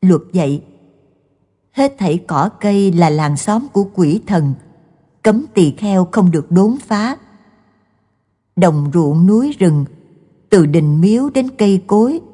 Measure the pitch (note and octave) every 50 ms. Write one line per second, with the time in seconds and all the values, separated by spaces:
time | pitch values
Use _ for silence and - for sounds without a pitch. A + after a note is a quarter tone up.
0 | - F#3 F3+ D3+ - - - F#3 E3 C#3 C#3+ C#3+ - - - _ _ _ _ _
1 | _ _ _ _ _ _ _ _ _ _ _ _ _ _ _ - C#4 C#4 C#4 -
2 | G3+ F3 D3+ F3 F#3 - E3+ C#3+ D#3 G#3 - - - G#3 G3+ G3 G3 G3 F3+ E3+
3 | F3 D#3+ D3+ D3+ D#3 D3 D3 C#3 - - G#3 A3+ C4 D4 - - G3+ G3 - -
4 | F3+ D3 D#3 A3 - - G#3 F3 D3+ C#3 C3+ - - - _ _ _ _ _ _
5 | _ _ _ _ _ A3 G#3 A3 D4 D#4 - G#3 F3+ D3 C#3 - G#3+ G#3 G3 F#3+
6 | F3+ F3 - A3+ G3 F3+ D#3+ D#3+ D3 - E3+ F3+ F#3+ G#3+ A#3+ C#4+ - - A3+ G3+
7 | G#3 A#3+ C#4 - - _ _ - _ _ _ _ _ _ _ _ _ _ _ _
8 | _ _ _ _ _ _ _ _ _ _ _ - F3+ F#3 D#3 D3+ C#3+ C#3+ C3+ F3
9 | E3 D3 D3 D#3+ E3+ F#3 G#3 A3 B3+ D4 - - F#3+ F3+ D#3 D3 C#3+ - - -
10 | _ _ _ _ _ _ _ _ _ _ - G3 D#3+ D3 D3 E3+ D3+ D3 D3 D3+
11 | E3 G3+ G#3+ A#3+ C4+ C#4+ - C4+ C4 B3+ C4 - G#3+ G3+ G3 F#3+ F#3+ - G3 G#3
12 | A3 B3 D4+ E4 - -